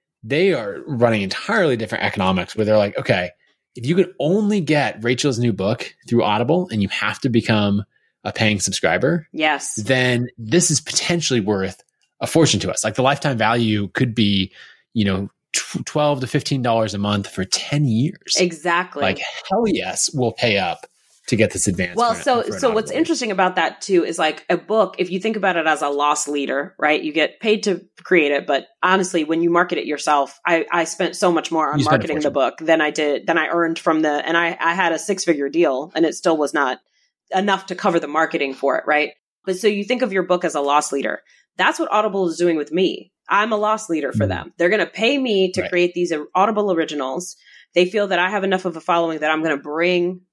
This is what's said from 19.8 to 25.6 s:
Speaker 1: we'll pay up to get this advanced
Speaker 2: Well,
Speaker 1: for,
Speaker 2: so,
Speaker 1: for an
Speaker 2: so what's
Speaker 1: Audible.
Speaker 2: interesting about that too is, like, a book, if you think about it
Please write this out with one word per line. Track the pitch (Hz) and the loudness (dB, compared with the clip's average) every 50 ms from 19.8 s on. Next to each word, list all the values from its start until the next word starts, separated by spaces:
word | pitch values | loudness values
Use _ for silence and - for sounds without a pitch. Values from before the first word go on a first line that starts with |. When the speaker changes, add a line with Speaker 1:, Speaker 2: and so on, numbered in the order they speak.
| 90 92 92 - - - - | -2 -4 -4 -4 -4 -4 -2
Speaker 1:
we'll | 139 123 113 - | -2 -2 -2 -2
pay | - - 117 104 98 | 0 0 0 2 2
up | 92 87 85 - - - _ _ _ _ _ _ _ - | 0 -2 -4 -6 -10 -20 _ _ _ _ _ _ _ -2
to | - | 0
get | 101 107 101 - | 2 2 2 0
this | 95 - 104 | -2 -2 -2
advanced | 90 80 90 87 87 | 0 -2 -2 -4 -2
Speaker 2:
Well, | - 240 349 339 | 0 0 0 0
Speaker 1:
for, | 339 - | -2 0
Speaker 2:
so, | 277 247 233 226 | 0 0 0 0
Speaker 1:
for | 226 214 | -4 -4
an | 185 | -2
Speaker 2:
so | 277 247 220 | 0 0 0
what's | 190 214 - | 0 -2 -2
Speaker 1:
Audible. | 269 - | -2 -2
Speaker 2:
interesting | 330 - 330 - 254 214 | -2 -2 -2 -2 -2 -4
about | 196 185 185 185 180 | 0 0 0 0 2
that | 185 165 147 - - | 0 -2 -2 -2 -6
too | - - 190 175 160 | -4 0 2 2 2
is, | - 165 - | 0 -2 -2
like, | 165 156 151 - - - | -2 -2 -2 -4 -4 -4
a | 175 | -4
book, | 170 - - 214 220 202 - - - | -2 -2 0 2 2 2 2 0 -4
if | - 175 | -4 -4
you | 180 190 | -4 -4
think | 185 220 220 | -4 -4 -2
about | 214 185 190 180 | -2 0 0 0
it | 170 | 2